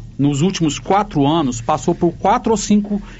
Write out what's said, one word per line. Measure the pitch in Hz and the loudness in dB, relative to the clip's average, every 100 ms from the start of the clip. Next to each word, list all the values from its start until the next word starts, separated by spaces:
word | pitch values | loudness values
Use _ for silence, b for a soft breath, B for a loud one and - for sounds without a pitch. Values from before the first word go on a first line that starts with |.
| - - | -10 -2
nos | 143 139 | 0 2
últimos | 185 185 156 - | 0 0 -2 -2
quatro | - 196 208 165 139 | 0 0 0 0 2
anos, | 165 135 113 | 2 0 -2
passou | 139 151 - | -2 -2 0
por | 170 175 | 0 -2
quatro | - 190 240 226 | 0 0 2 2
ou | 214 | 0
cinco | - 208 208 208 B | 2 2 2 -6 B